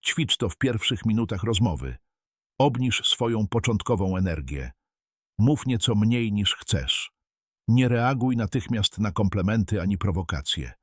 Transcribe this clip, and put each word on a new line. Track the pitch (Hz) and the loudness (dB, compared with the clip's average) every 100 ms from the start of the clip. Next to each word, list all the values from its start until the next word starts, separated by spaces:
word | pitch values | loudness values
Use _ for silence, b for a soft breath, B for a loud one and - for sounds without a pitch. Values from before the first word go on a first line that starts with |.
| - | -4
Ćwicz | - 160 - | -2 -2 0
to | 104 | -2
w | - | 0
pierwszych | 131 113 - 110 113 | -2 0 -2 -2 0
minutach | 107 117 98 | 0 0 -2
rozmowy. | 104 104 110 73 64 60 _ _ _ _ _ _ | 0 2 2 0 -6 -10 _ _ _ _ _ _
Obniż | 139 120 127 - - | 0 2 0 0 -2
swoją | - 117 117 104 | 0 0 0 0
początkową | 113 117 107 - 110 95 92 | 0 0 -2 0 0 2 0
energię. | 92 78 65 69 64 - _ _ _ _ _ - | 0 -2 -4 -8 -8 -12 _ _ _ _ _ 2
Mów | 113 147 135 | 2 2 0
nieco | 117 - 104 | -2 2 2
mniej | 107 120 117 | 4 2 0
niż | 104 98 - | 0 -2 -2
chcesz. | - 85 65 - - _ _ _ _ _ - | -2 -2 -2 -6 -6 _ _ _ _ _ 2
Nie | 120 127 | 4 4
reaguj | 120 123 135 127 120 | 2 2 2 0 0
natychmiast | 107 131 - 117 104 - | 0 -2 -2 -2 -2 0
na | 104 | -2
komplementy | 90 101 101 92 110 95 87 | 2 0 2 2 2 0 0
ani | 90 98 | 0 0
prowokacje. | 95 87 87 71 - - 64 - | 0 -2 -2 -4 -4 -6 -6 -12